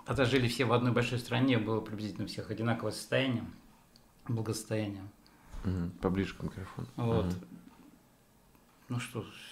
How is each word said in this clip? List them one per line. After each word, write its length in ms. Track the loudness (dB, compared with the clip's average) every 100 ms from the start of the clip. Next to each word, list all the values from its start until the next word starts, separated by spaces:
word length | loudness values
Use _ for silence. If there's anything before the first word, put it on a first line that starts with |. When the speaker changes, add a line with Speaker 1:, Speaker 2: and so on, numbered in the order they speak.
| -2
Speaker 1:
Когда 200 | 2 4
жили 220 | 6 4
все 180 | 2 4
в 80 |
одной 180 | 4 4
большой 280 | 4 2 0
стране, 400 | -2 2 4 4
было 220 | 2 0
приблизительно 440 | -2 -4 -6 -4 -6
у 20 |
всех 220 | -6 -6
одинаковое 420 | -2 0 0 -2
состояние, 540 | -4 0 0 2 0 -4 -12 -20 -20 -20 -20 -20 -12 -4
благосостояние. 760 | -2 -2 -4 -2 -2 -2 -4 -10 -16 -20 -20 -14 -6
Speaker 2:
Мгм. 280 | -2 0 -2 0
Поближе 340 | 2 2 0 -2
к 80 |
микрофону. 440 | -8 -6 -10 -10 -10 -2
Speaker 1:
Вот. 300 | 2 2 2
Speaker 2:
Ага. 100 | -2 -8 -16 -20 -20 -20 -20 _ _ _ _ -20 -20 -20 _ -6
Speaker 1:
Ну 100 | -4
что, 240 | -4 -6 -8 -12 -16